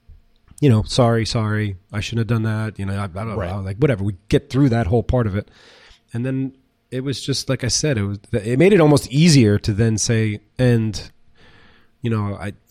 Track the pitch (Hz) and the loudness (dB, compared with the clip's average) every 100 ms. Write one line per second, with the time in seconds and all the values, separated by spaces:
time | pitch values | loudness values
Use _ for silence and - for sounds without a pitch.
0 | - - _ _ _ - 147 110 - - | -20 -20 _ _ _ -2 2 2 2 0
1 | 120 117 107 120 107 107 104 95 _ 104 | 2 2 -2 -4 -2 -2 -4 -8 _ -10
2 | 107 117 107 117 110 110 110 98 98 98 | -6 -4 -2 -2 -2 -4 -6 -8 -8 -6
3 | 101 90 113 107 87 101 95 98 143 107 | -8 -10 -8 -6 -6 -6 -8 -2 0 0
4 | 98 92 _ 147 - 127 139 117 113 120 | -4 -6 _ -2 0 2 2 2 0 0
5 | - 127 110 95 - _ - - _ _ | 0 -2 -2 -4 -8 _ -20 -20 _ _
6 | _ 117 127 131 131 - _ _ _ 127 | _ -8 -6 -4 -6 -10 _ _ _ -10
7 | 135 135 - 135 - 131 117 - 151 123 | -8 -8 -6 -6 -4 -4 -4 -2 -2 0
8 | 101 101 - 117 101 127 180 202 151 143 | -2 -6 -6 -6 -2 2 6 6 6 4
9 | - 131 175 139 110 104 - 101 113 107 | 2 4 6 6 6 4 0 0 0 0
10 | - 113 110 104 - - 127 117 110 101 | 0 0 -2 -4 -10 -2 2 2 0 -6
11 | - _ _ _ - - _ _ _ _ | -14 _ _ _ -20 -20 _ _ _ _
12 | 120 110 101 98 95 - _ | -4 -2 -4 -6 -10 -14 _